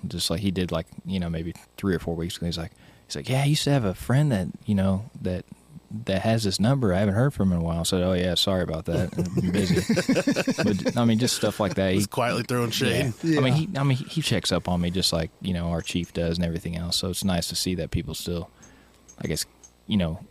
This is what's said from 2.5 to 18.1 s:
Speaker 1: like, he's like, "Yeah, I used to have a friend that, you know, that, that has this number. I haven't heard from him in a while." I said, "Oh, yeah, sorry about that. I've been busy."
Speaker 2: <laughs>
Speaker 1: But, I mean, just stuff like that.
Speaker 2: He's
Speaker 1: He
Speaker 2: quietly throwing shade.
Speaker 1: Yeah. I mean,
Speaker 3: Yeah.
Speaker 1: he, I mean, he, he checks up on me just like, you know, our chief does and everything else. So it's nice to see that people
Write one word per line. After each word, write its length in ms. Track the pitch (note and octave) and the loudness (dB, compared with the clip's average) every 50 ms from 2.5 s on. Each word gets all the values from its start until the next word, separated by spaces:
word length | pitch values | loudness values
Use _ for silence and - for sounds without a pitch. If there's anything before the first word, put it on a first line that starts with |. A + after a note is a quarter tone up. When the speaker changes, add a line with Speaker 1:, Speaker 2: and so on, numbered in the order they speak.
| E2 | -4
Speaker 1:
like, 140 | E2 E2 - - - - - - - - | -4 -8 -10 -12 -18 -20 -20 -20 -20 -14
he's 80 | - - | -10 -10
like, 140 | D2 C#2+ - | -8 -4 -2
"Yeah, 120 | C3 C3+ C#3 | -2 0 2
I 20 | |
used 180 | C#3+ D#3 D3 - | 2 2 2 2
to 60 | C#3+ | 2
have 140 | C#3+ C3+ A2 | 2 2 2
a 80 | F#2 - | 0 -2
friend 380 | - - - A#2+ C#3+ D3+ C#3+ | -2 -2 0 2 2 4 2
that, 160 | A2 F#2+ E2+ - - - - | 2 0 -2 -4 -6 -6 -2
you 100 | G#2+ G#2 | 0 2
know, 340 | G2 F#2+ G2 F#2+ G2 A2+ - - - | 2 4 2 2 0 -2 -6 -12 -8
that, 240 | - F#2 F2+ F2+ - - - - _ - D3 - - - A2 A2 A#2+ | -6 -4 -4 -4 -8 -12 -20 -20 _ -20 -20 -20 -16 -12 -12 -8 -4
that 160 | F#2+ F#2+ F#2 G2 | -2 -2 0 2
has 200 | A2 A2+ A2+ A2 | 2 2 2 2
this 160 | F#2+ F#2 - | 0 0 2
number. 340 | G2 A#2+ C#3 C3+ A#2+ F#2+ F2 | 2 2 2 2 2 2 4
I 60 | F#2+ | 4
haven't 140 | G#2+ G2+ F#2+ | 2 2 2
heard 180 | A2+ C3 C#3+ - | 2 2 2 2
from 180 | - G2 F#2+ | 2 2 2
him 60 | F2 E2+ | 2 2
in 20 | E2 | 0
a 20 | |
while." 140 | E2 E2 E2+ | 0 0 0
I 40 | E2+ | 0
said, 200 | - F#2+ F2+ F2+ | 0 2 2 2
"Oh, 100 | F#2 F#2 | 2 2
yeah, 220 | F2+ F2+ F2+ E2+ | 2 0 0 0
sorry 260 | - - G2 F#2+ F#2 | 2 2 2 2 0
about 240 | E2+ E2 D#2+ D#2+ - | 0 -2 -4 -4 -2
that. 280 | E2+ E2 - F2+ - - | -2 0 0 0 -2 -2
I've 180 | - F3+ F2 F#3 | -2 -2 0 0
been 160 | - F#3 - | 0 0 2
busy." 300 | F#3 G3+ G3 F3+ E3+ F3+ - - A3 F#3 - - B3 C4+ - - - - - C4+ - | 2 2 2 2 2 2 2 2 2 2 2 2 2 2 2 2 2 2 0 0 0
Speaker 2:
<laughs> 60 | - - | 2 2
Speaker 1:
But, 340 | - G#2 F#2 - - - | 2 0 0 0 0 2
I 80 | B2 A#2+ | 4 4
mean, 120 | A#2 A2 A2 | 4 4 4
just 160 | B2+ A#2+ - | 2 2 2
stuff 240 | - A2+ G#2 - - | 0 0 0 0 0
like 160 | G#2 F#2 - | 0 0 2
that. 180 | F#2+ F#2+ F#2 F#2 | 2 2 2 2
Speaker 2:
He's 100 | G#2 G2+ | 2 0
Speaker 1:
He 40 | |
Speaker 2:
quietly 360 | - - C3 A#2 B2 F#2 A#2+ A2 | 0 0 0 0 0 0 -2 -2
throwing 260 | - B2 B2 A#2+ A2+ | 0 0 0 0 0
shade. 420 | A#2 - C3 B2 - - - B2 - - E3 | 0 0 0 2 2 0 0 -2 -4 -2 0
Speaker 1:
Yeah. 160 | E3 D3+ C#3+ | 2 2 4
I 20 | |
mean, 120 | C3 B2+ C3+ | 4 4 2
Speaker 3:
Yeah. 60 | D#3 | 2
Speaker 1:
he, 180 | D#3+ - F3+ | 0 -2 -2
I 60 | D#3+ C#3 | 0 2
mean, 140 | C#3 C3 | 2 2
he, 60 | C3 - | 0 -2
he 160 | - - D#3+ | -4 -4 -4
checks 300 | - - A#2 F2 - - | 0 0 0 0 0 0
up 160 | F#2+ E2 - | 0 0 0
on 140 | F2+ F2+ F2 | 0 0 0
me 80 | F2 F2 | 0 0
just 200 | F2+ F#2 E2+ - E2+ | 0 0 0 0 0
like, 180 | E2 D#2+ - - _ | 0 -2 -4 -8 _
you 120 | - F#2+ F2+ | -4 -4 -2
know, 160 | E2+ E2+ E2+ | -2 -2 -2
our 120 | E2+ E2 | -2 -2
chief 320 | - - - F2+ E2+ - - | -4 -2 -2 -2 -4 -2 -4
does 240 | E2+ E2+ E2+ E2 | -2 -2 0 0
and 80 | F2 F2 | 0 0
everything 300 | E2+ E2 E2+ - F2+ E2+ | -2 -2 -4 -4 -6 -6
else. 220 | E2+ E2+ F2 - | -6 -4 -2 -2
So 120 | - F#2 F#2 | -2 -2 -2
it's 140 | F2+ - G2+ | -4 -2 0
nice 240 | F#2+ F2+ E2+ - - | 0 0 0 -2 -2
to 60 | F2 | -4
see 200 | - - F#2+ F2+ | -4 -2 -2 -2
that 160 | F2 D#2 - | -2 -2 -2
people 220 | - E2+ - D#2+ | -4 -4 -4 -6